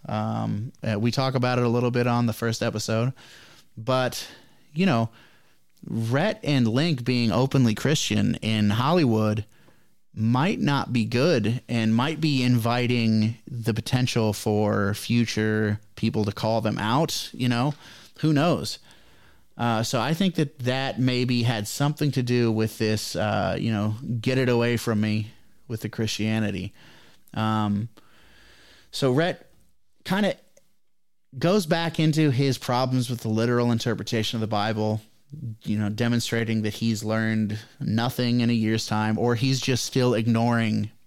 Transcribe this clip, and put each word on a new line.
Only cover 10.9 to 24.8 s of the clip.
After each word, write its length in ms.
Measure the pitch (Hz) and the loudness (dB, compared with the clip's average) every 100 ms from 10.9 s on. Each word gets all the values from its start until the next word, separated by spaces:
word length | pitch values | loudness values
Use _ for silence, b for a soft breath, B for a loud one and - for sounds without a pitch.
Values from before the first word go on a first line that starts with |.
be 120 | 123 110 | -2 0
good 560 | 120 135 131 101 123 - | 2 2 2 0 -2 -4
and 260 | 120 110 | -2 2
might 280 | 113 135 156 | 2 0 0
be 200 | 160 139 | 0 2
inviting 960 | 123 123 113 120 123 123 113 110 107 120 - | 4 2 2 0 0 2 2 2 2 -2 -10
the 260 | 123 113 | -6 -2
potential 580 | 113 - 127 123 123 110 | -2 -2 0 0 2 0
for 600 | 104 - 104 104 104 98 | 0 0 2 2 0 0
future 840 | 101 - 117 117 - 110 107 107 104 - - | -4 -2 0 0 0 0 0 0 -2 -8 -4
people 280 | 113 113 107 | -2 0 -2
to 60 | |
call 300 | - 110 113 | -2 -2 0
them 160 | 110 - | -2 -2
out, 520 | 107 127 165 - - | 0 0 0 -4 -8
you 160 | - 127 | -4 -2
know, 240 | 120 131 147 B B B - | 0 -2 -4 B B B -4
who 120 | 156 | 0
knows? 480 | 147 165 117 82 - b b b b b b b - | 2 2 0 -4 -10 b b b b b b b -4
Uh, 260 | 120 113 | 0 0
so 160 | 113 127 | 0 0
I 140 | 117 | 0
think 220 | 160 196 165 | 0 0 0
that 240 | 147 - | -2 -2
that 400 | 123 131 135 - | -4 -2 -2 0
maybe 440 | 127 123 127 123 | 0 2 0 2
had 240 | 117 117 101 | 2 0 -4
something 440 | - 143 147 151 | -2 -2 0 0
to 120 | 135 | 0
do 280 | 123 123 117 | 0 2 2
with 260 | 110 110 - | 2 0 0
this, 380 | 110 110 - - | 0 0 -2 -2
uh, 420 | 104 104 95 90 | 0 0 0 -2
you 120 | 104 | -2
know, 240 | 110 107 107 135 123 | 0 -2 -4 -4 -4
"Get 160 | 131 131 | 0 0
it 120 | 127 | 2
away 280 | 120 117 | 2 2
from 240 | 117 | 0